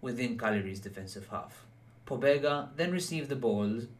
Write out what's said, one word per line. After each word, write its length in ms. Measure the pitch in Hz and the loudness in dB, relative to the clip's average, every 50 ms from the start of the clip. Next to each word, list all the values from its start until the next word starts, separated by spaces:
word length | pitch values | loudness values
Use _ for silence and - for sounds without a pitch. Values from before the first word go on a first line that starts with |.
| - | -6
within 340 | 131 117 117 127 120 113 | -6 -4 -2 -2 -2 -2
Cagliari's 440 | 104 117 110 104 104 95 95 95 98 | 0 2 2 2 2 0 -2 -6 -6
defensive 480 | - 101 - 98 95 - - 101 101 - | -8 -10 -10 -10 -10 -10 -10 -12 -12 -8
half. 360 | 104 - - - - - - - - - - - - - - - | -8 -8 -8 -8 -14 -20 -20 -20 -20 -20 -20 -20 -20 -20 -8 -6
Pobega 600 | 135 120 127 139 143 143 139 147 147 147 143 143 - | -4 4 6 6 6 6 6 2 2 2 -2 -4 -2
then 140 | 147 165 180 | 0 0 2
received 380 | 180 180 170 - 165 160 147 135 | 2 0 -2 -2 -2 -4 -2 -2
the 80 | 139 | -4
ball 440 | 131 127 113 104 104 104 104 107 117 113 - - - | 2 2 2 4 4 2 2 0 0 -4 -6 -10 -18